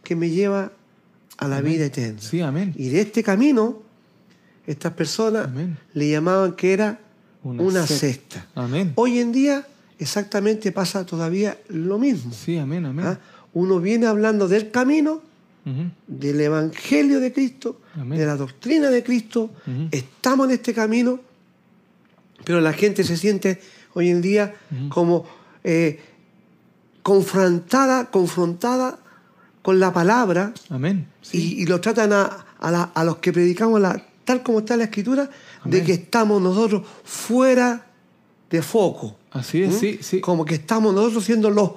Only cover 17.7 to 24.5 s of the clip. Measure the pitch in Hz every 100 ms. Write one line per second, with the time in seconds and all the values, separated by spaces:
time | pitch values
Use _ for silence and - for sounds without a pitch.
17.7 | - _ 160 127 160 151 143 135 - 240
18.7 | 320 285 247 240 247 220 240 220 - -
19.7 | 127 160 151 123 _ 254 262 262 240 240
20.7 | 233 214 226 247 254 - _ _ _ _
21.7 | _ _ _ _ _ _ _ - 170 160
22.7 | 151 208 202 170 170 196 196 196 180 -
23.7 | - - 180 175 175 180 208 202